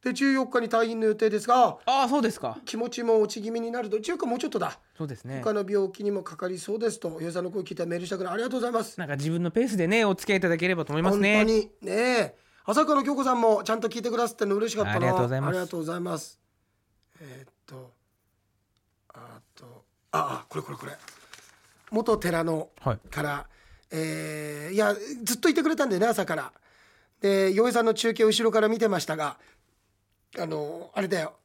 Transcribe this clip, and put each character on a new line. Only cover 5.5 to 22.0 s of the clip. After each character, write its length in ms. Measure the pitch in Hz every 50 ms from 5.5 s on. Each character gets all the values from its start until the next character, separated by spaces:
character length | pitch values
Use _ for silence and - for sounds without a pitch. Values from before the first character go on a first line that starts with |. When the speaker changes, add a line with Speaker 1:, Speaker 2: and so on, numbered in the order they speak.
Speaker 1:
の 120 | 214 208 196 185
病 220 | 208 202 196 190
気 140 | 190 - 202
に 80 | 202
も 100 | 202 196
か 140 | 185 - 160
か 120 | 151 185 180
り 120 | 185 175
そ 160 | 151 - 202
う 20 | 226
で 140 | 226 226
す 80 | 208 214
と、 80 | - 170
洋 100 | 160 160
平 140 | 160 170
さ 80 | 160 180
ん 40 | 175
の 60 | 180
声 120 | 175 208
聞 100 | 175 -
い 40 | 180
て 80 | 156 170
メ 100 | 170 170
ー 40 | 175
ル 60 | 180
し 20 | 170
た 80 | 196
く 60 | 180
な 80 | 190 180
る。 40 | 190
あ 20 |
り 60 | 208 233
が 60 | 254
と 60 | 240
う 40 | 254
ご 20 |
ざ 60 | 233 240
い 40 |
ま 120 | 233 226 214
す。 160 | 220 - -
Speaker 2:
な 60 | 175
ん 20 | 143
か 80 | 143
自 140 | 139 139 156
分 120 | 165 170
の 80 | 175 170
ペ 120 | 160 226
ー 60 | 247 254
ス 80 | 208
で 120 | 185 170 165
ね、 160 | 208 233 220
お 100 | 208 190
付 120 | 190 -
き 40 | -
合 40 | 202
い 20 |
い 40 | 185
た 80 | 175 175
だ 100 | 170 160
け 100 | 165 180
れ 80 | 185
ば 80 | 170 151
と 80 | -
思 80 | 143 156
い 20 |
ま 80 | 165 190
す 80 | 196 208
ね。 200 | 196 196 214 214
Speaker 1:
本 80 | 214
当 60 | 220
に。 180 | 220 214 208 214 - _
ね 120 | - 190
え。 420 | 185 214 240 254 254 240 190 143 - _ _ _ _ _ _
浅 180 | - 220 254 311
川 120 | 294 302
の 80 | 277 247
京 120 | 269 285
子 80 | 262 269
さ 80 | 262
ん 80 | 254 240
も 240 | 226 226 214 202 208
ち 60 | -
ゃ 40 | 226
ん 60 | 226
と 80 | 233 220
聞 100 | 220 240
い 40 |
て 80 | 202 240
く 60 | 220
だ 120 | 233 240 226
さ 60 | 233
っ 20 |
て 80 | - 220
る 60 | 202
の 60 | 196
嬉 120 | 208 220 226
し 80 | -
か 60 | 208
っ 20 | 208
た 60 | 196
な。 60 | 208
Speaker 2:
あ 20 | -
り 60 | 175
が 60 | -
と 60 | - -
う 40 |
ご 60 | 123 120
ざ 80 | 131 131
い 20 |
ま 60 | 139
す。 20 | 143
Speaker 1:
あ 40 |
り 60 | - 185
が 80 | 180
と 100 | 170 -
う 40 | 170
ご 60 | 160
ざ 100 | 156 170
い 40 | 180
ま 180 | 175 180 170 151
す。 220 | - - - _ _ _ _ _ _ _ _ _ _ _ _ _ _ _ _ _
え 240 | 160 139 127 131 135
ー 40 | _
っ 40 | _ _ _
と、 260 | - 143 131 127 123 _ _ _ _ _ _ _ _ _ _ _ _ _ _ _ _ _ _ _ _ _ _ _ _
あ 280 | - 120 117 120 113 113 _ _ _
と、 280 | - 139 120 120 - _ _ _ _ _ _
あ、 320 | - 78 78 - - - -
あ、 20 | _
こ 100 | - 78
れ 40 |
こ 80 | 73 -
れ 60 | 71
こ 100 | 65 69
れ。 60 | 69 - - - - - - - _ - - - - _ _ _ _ _ _ _ -
元 260 | 220 214